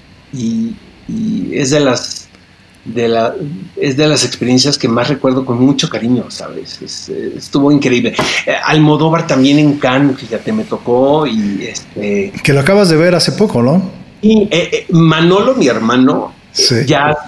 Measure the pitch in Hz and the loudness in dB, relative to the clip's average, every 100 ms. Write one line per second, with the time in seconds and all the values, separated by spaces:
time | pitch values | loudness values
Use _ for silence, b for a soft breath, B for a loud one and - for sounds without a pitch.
0 | - - - 131 117 113 113 - - - | -20 -20 -16 -8 -4 -4 -4 -8 -18 -20
1 | - 110 - - - - 135 151 139 120 | -12 -6 -4 -4 -4 -4 0 0 2 0
2 | - - - - _ _ _ _ - 117 | -6 -14 -18 -20 _ _ _ _ -10 -4
3 | 117 117 113 - 147 180 - - 139 131 | 0 0 -2 -4 -8 -10 -12 -6 -2 0
4 | 156 139 120 - 117 127 147 139 120 117 | 0 0 -2 -4 0 2 2 0 0 0
5 | 120 135 135 131 131 120 131 139 160 110 | -2 0 0 0 -2 2 2 2 -4 -4
6 | 117 123 95 - 78 78 - - - - | -2 -2 -4 -12 -12 -12 -14 -14 -14 -14
7 | - - - - - 143 139 147 131 123 | -12 -10 -10 -10 -4 0 4 4 2 0
8 | 113 101 B B - - - 156 151 151 | 0 -2 B B -4 -4 0 4 4 4
9 | 160 165 160 135 135 147 151 143 131 131 | 2 0 0 2 4 4 2 2 0 2
10 | 143 127 110 110 - 110 107 107 - 120 | 2 0 -6 -8 -4 -4 -4 -6 0 2
11 | 135 151 147 113 101 92 90 - - 110 | 4 2 0 -2 -2 -4 -8 -12 -14 -8
12 | 104 101 98 - - 139 139 202 190 156 | -4 -2 -4 -4 0 2 4 4 4 4
13 | 175 175 - 139 208 123 120 175 185 - | 4 2 0 0 0 2 2 2 0 -8
14 | - - 214 220 196 160 165 156 - 165 | -20 -2 2 4 2 0 -2 -4 0 2
15 | 160 160 170 190 233 254 147 110 113 123 | 4 4 4 4 2 2 2 0 0 2
16 | 131 170 - - - - - 117 123 147 | 2 2 -4 -12 -10 -4 0 0 0 2
17 | 147 147 | 0 -2